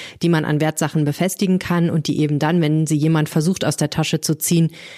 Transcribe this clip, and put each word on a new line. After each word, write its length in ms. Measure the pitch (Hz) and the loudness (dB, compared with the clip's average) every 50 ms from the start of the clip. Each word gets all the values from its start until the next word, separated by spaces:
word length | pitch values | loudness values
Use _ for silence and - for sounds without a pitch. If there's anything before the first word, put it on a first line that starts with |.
| - - - - | -16 -18 -8 -2
die 80 | 185 170 | 0 2
man 160 | 170 156 151 | 2 2 0
an 160 | - 151 147 | 0 0 0
Wertsachen 460 | 156 156 151 - 160 147 - 160 147 | 0 -2 0 -2 -2 -2 0 0 0
befestigen 520 | 147 143 - 170 185 - - 202 185 185 185 | 0 0 -2 -2 -4 -2 -2 0 0 0 0
kann 300 | - - 175 170 170 170 | 0 0 0 0 2 2
und 180 | 165 160 - | 0 0 0
die 120 | - - - | 0 0 0
eben 180 | 151 147 151 139 | 0 0 0 0
dann, 220 | 151 151 175 175 | 0 2 2 2
wenn 260 | 160 151 156 156 160 | 2 2 2 2 2
sie 120 | 151 160 143 | 0 0 2
jemand 320 | 151 160 160 156 151 - | 2 2 2 2 0 0
versucht, 340 | - 160 151 185 185 - - | 0 0 0 0 0 0 -2
aus 140 | 151 - - | -2 -2 -2
der 100 | 151 147 | -2 -2
Tasche 320 | - 165 151 - - 156 | -2 -2 -2 -2 -2 -2
zu 160 | - - 156 | -2 -2 -2
ziehen, 340 | - - - 175 165 165 156 - - - - - | -2 -2 0 2 2 2 2 -2 -6 -18 -20 -20